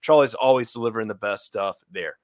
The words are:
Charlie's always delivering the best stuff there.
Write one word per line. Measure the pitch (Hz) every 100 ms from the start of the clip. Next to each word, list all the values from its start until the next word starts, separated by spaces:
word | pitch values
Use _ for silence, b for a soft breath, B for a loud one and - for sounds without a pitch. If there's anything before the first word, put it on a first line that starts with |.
Charlie's | - 156 135
always | - 131 131 120
delivering | 120 117 113 110
the |
best | 98 101 98
stuff | - 104 98 92 _
there. | 92 80 -